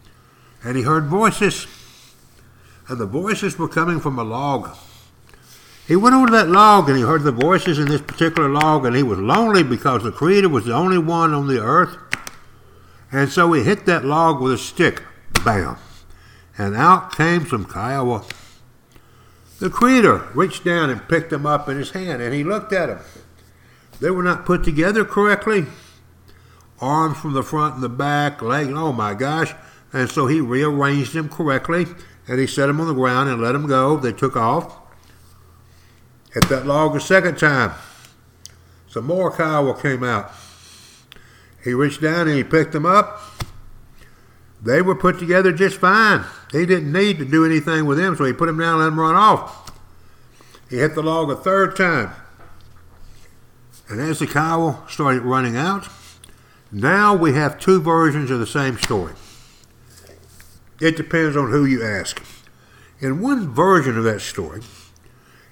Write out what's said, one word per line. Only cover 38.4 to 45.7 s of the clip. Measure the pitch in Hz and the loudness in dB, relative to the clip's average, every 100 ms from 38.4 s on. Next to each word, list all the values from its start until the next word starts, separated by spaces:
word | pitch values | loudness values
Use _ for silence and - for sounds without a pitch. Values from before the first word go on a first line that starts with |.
| - - _ _ _ | -20 -20 _ _ _
Some | 120 120 | -8 -4
more | 180 175 | -2 -2
Kiowa | - 160 151 139 120 | -2 0 0 0 0
came | 143 127 123 | -4 -2 -2
out. | 110 101 - - - - - - - _ - - - - - 123 | -4 -6 -16 -20 -20 -20 -20 -20 -20 _ -20 -20 -20 -20 -12 -4
He | |
reached | 123 143 143 | 0 0 0
down | 156 165 160 | -2 0 0
and | 143 | 0
he | 120 | 2
picked | 160 156 | 0 2
them | 156 165 | 0 2
up. | 202 202 - - - - - - - - - - - - - - - | 4 2 -4 -16 -14 -14 -16 -20 -20 -20 -20 -20 -20 -20 -20 -20 -8
They | 107 143 | 0 2
were | 185 180 | 2 0
put | 180 175 | 0 0
together | 170 180 190 | 0 2 4
just | 165 196 | 2 0